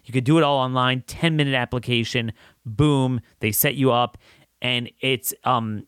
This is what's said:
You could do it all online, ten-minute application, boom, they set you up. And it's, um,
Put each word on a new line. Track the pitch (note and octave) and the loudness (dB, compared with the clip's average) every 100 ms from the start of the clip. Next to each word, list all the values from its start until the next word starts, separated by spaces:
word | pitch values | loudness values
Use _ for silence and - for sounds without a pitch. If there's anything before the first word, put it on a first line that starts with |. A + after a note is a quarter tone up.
You | - | -4
could | B2 | -2
do | B2+ E3 | 2 2
it | |
all | C#3+ C#3 | 4 2
online, | B2+ B2+ B2+ B2+ - | 0 0 0 0 -6
ten-minute | - E3 D#3 C#3 | -4 0 0 0
application, | C3 A#2+ B2+ A#2+ A#2+ A2+ C3 A#2 - - _ | 0 -2 -4 -2 -2 0 -2 -4 -10 -20 _
boom, | A#2+ G#2+ D3+ C#3 C3 B2 - _ | -12 2 4 4 2 -2 -6 _
they | G#2+ | -2
set | G#2 D3 | 0 0
you | C3 C3 | 2 2
up. | A#2+ A#2+ - _ _ _ _ | 2 0 -4 _ _ _ _
And | B2 B2 A#2+ _ | -4 -2 -4 _
it's, | C3 B2+ - - | -2 -2 -4 -4
um, | A#2+ B2+ A2 G#2 | 0 0 0 -6